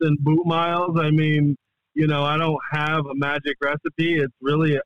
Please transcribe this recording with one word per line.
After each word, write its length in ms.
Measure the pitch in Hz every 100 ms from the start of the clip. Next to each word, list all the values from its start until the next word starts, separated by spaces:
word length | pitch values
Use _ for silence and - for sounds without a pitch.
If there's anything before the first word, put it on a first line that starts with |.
and 180 | 160 147
boot 260 | 143 160 170
miles, 500 | 165 170 175 180 165
I 100 | 151
mean, 460 | 156 156 151 147 139 _ _ _
you 120 | 151 151
know, 160 | 147
I 140 | 147 151
don't 240 | 160 147 -
have 360 | 151 151 156 143
a 80 |
magic 420 | 135 143 147 143 135
recipe. 580 | 143 151 160 - 170 160
It's 160 | 139 -
really, 380 | 135 151 156 143